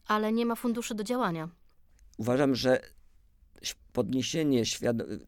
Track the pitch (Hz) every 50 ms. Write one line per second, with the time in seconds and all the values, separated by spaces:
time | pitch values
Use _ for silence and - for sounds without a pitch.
0 | - - 214 214 214 214 220 226 233 233 233 - - 247 226 240 226 - 233 208
1 | 208 202 247 254 247 190 165 165 160 165 - _ - - _ _ - _ - -
2 | - - - - 110 117 123 131 147 139 131 117 123 127 127 - - - - -
3 | - - _ - _ - _ _ - _ _ - - - - _ - - - -
4 | 117 92 127 131 123 - - 165 160 147 135 120 110 107 - - - 123 120 113
5 | - - 104 - -